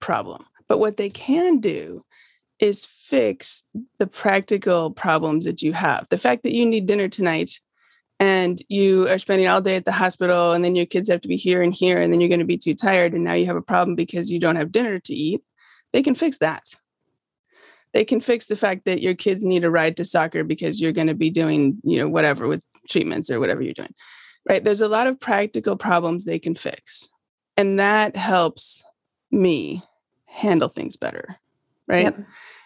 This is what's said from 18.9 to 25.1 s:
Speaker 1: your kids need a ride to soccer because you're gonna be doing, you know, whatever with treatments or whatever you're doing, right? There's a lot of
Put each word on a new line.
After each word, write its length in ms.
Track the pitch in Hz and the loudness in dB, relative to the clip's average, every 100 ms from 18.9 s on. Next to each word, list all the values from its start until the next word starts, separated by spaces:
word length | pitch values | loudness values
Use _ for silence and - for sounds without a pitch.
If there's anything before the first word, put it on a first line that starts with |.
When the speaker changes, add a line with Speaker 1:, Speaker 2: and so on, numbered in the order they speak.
| 180 | -2
Speaker 1:
your 120 | - | -2
kids 280 | 180 - 190 | -2 -2 -2
need 220 | 202 180 | 0 2
a 60 | 170 | 2
ride 260 | 165 160 170 | 2 0 -2
to 80 | |
soccer 400 | 202 175 160 160 | -2 0 0 -2
because 360 | 156 156 160 143 | -4 -4 -4 -2
you're 120 | 165 | -2
gonna 220 | 156 160 | 0 0
be 160 | 156 160 | 0 0
doing, 480 | 170 160 156 139 208 | 0 0 2 2 0
you 160 | 143 165 | 0 0
know, 100 | 151 | 0
whatever 380 | 160 151 143 - | 2 2 0 -2
with 160 | 156 - _ - | -4 -6 _ -4
treatments 400 | 170 - 160 160 | -2 -2 -4 -4
or 100 | 120 | -2
whatever 200 | 127 143 | 0 0
you're 140 | 117 | -4
doing, 200 | - - - - - - _ - | -8 -14 -16 -20 -20 -20 _ 0
right? 140 | 190 | 0
There's 160 | 208 208 | 2 0
a 60 | 220 | 0
lot 200 | 220 | 0
of 100 | 254 | 0